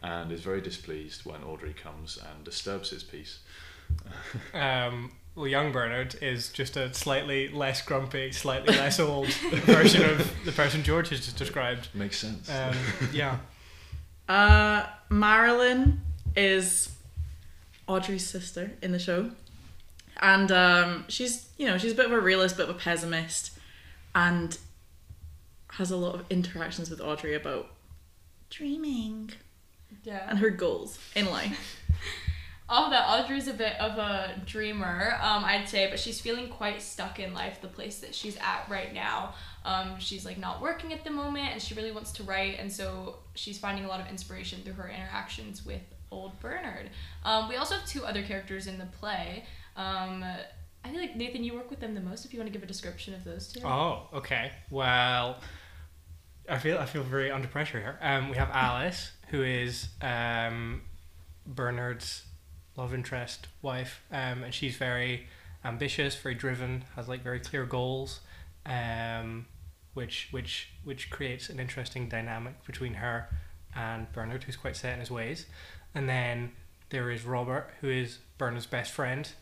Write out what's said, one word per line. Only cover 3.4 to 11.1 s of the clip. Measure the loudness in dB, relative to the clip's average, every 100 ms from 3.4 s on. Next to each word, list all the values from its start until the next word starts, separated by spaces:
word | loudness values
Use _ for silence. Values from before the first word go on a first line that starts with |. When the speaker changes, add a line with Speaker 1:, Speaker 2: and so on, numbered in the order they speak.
Speaker 1:
<laughs> | -16 -18 -16 -18 -2 -2 -2 -10 -8 -10 -8
Speaker 2:
Um, | -2 2 2 0 -2 -8 -12 -16 -6
well, | 2
young | 2 4
Bernard | 2 0 0 -4 -2
is | -2 -2 -4
just | -4 -2 0
a | -2
slightly | -2 2 2 2 0 0
less | 0 0 0
grumpy, | 0 0 0 -2 -4
slightly | -2 0 2 6 6
less | 6 4
old | 4 4 0
Speaker 1:
<laughs> | 0 2 4 10
Speaker 2:
version | 12 12 10
of | 8 6 2 0 -2
the |
person | 4 4 6
George | 4 4 2